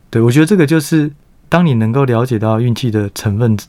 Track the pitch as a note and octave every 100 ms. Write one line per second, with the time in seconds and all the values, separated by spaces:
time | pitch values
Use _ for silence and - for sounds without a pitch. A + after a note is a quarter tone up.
0 | _ A2+ A#2 B2+ D#3 G3+ C#3 D#3+ D3 D#3+
1 | D3+ C#3+ _ _ _ E3 F3 A#2+ A2 C3
2 | C3+ A2+ B2 A2+ A2 A2 B2 A2+ B2 G#2+
3 | G2+ - G#2+ G2+ A#2+ G#2